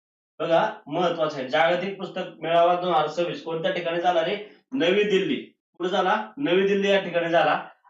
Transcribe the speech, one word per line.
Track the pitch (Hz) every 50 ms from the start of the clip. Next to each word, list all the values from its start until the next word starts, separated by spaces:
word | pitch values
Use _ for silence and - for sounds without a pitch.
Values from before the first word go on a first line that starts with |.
| _ _ _ _ _ _ _ -
बघा | 160 165 165 165 - - - - - 139
महत्वाचं | 147 170 180 170 165 165 156 151 147 143
आहे, | 127 123
जागतिक | 139 156 165 165 180 180 185 202 185 -
पुस्तक | 185 - - 185 175 - - -
मेळावा | 156 165 165 170 170 180 180
दोन | 175 180 180 170
हजार | 156 151 151
सव्वीस | - 175 170 - 143 - -
कोणत्या | 165 165 165 - 185
ठिकाणी | 175 175 165 165 170 170
झाला | 170 180 175 165 160
रे? | 175 202 202 - - - - _ _
नवी | 131 135 160 175 190 208 202
दिल्ली. | 180 190 185 160 156 127 110 - - - _ _ _ _ -
कुठं | 170 180
झाला? | 190 190 185 185 214 220 - - - 135
नवी | 143 165 175 190 196 196
दिल्ली | 202 196 196 202
या | 196 196 185
ठिकाणी | 185 170 170 170 165
झाला. | 165 165 143 151 - - - - - _ _ _